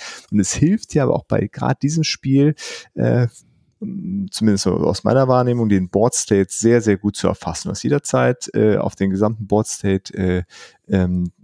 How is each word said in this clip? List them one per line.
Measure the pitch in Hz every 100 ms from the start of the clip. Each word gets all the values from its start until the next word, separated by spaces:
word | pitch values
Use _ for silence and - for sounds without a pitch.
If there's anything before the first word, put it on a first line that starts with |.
| - - -
Und | 104
es | 95
hilft | - 156 214 -
dir | 156
aber | 127
auch | - -
bei | 107 107
grad | - 123 131
diesem | 139 160 151
Spiel, | - 135 135 147 147 - - -
äh, | - 117 120 120 - _ _ _ _
m, | 214 196 180 190 -
zumindest | - 110 98 95
so | 90
aus | - 101
meiner | 107 127 131
Wahrnehmung, | 127 123 120 113
den | 98 90
Board | 98 117 -
State | - 101 95
sehr, | - 113 120
sehr | 107 98
gut | 104 -
zu | 90
erfassen. | 87 - 85 -
Du |
hast | 98
jederzeit, | 123 139 - 127 123 127 -
äh, | 110 107 101
auf | - -
den | 98
gesamten | 95 107 110 98
Board | 104 107
State, | - 104 95 - -
äh, | 92 90 87 - - _ _
ähm, | 98 90 90 87 -